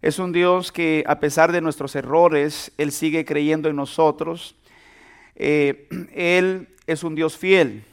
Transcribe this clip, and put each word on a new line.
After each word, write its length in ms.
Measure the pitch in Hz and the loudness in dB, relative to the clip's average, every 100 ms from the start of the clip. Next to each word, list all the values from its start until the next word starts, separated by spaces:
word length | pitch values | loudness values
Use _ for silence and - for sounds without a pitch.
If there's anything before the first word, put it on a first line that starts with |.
es 180 | - 151 | -2 -2
un 140 | 185 | -4
Dios 400 | 175 175 180 180 | 0 2 2 -2
que 320 | - 165 156 - | -4 0 0 0
a 140 | 143 | 0
pesar 320 | 151 143 165 | 0 4 4
de 80 | 175 | 4
nuestros 340 | 160 147 139 143 | -2 -6 -8 -8
errores, 760 | 127 156 175 156 147 147 - - | -2 4 4 4 -2 -4 -14 -6
Él 140 | 147 | -4
sigue 320 | 143 160 160 | -2 -2 -2
creyendo 460 | 147 147 147 156 156 | -2 -2 0 0 -2
en 80 | 147 | -4
nosotros. 800 | 139 - 160 151 160 170 - _ _ _ _ _ _ _ _ _ | -6 0 2 2 -6 -10 -14 _ _ _ _ _ _ _ _ _
Eh, 500 | 135 151 143 - - - | 0 2 2 -2 -10 -14
<clears throat> 120 | - | -12
Él 540 | - 175 180 185 190 - _ - | -4 2 2 2 -2 -10 _ -6
es 200 | 156 170 | -4 -4
un 100 | 156 | -2
Dios 220 | 160 - | -4 -2
fiel. 480 | 185 190 143 107 104 | 2 4 4 -2 -18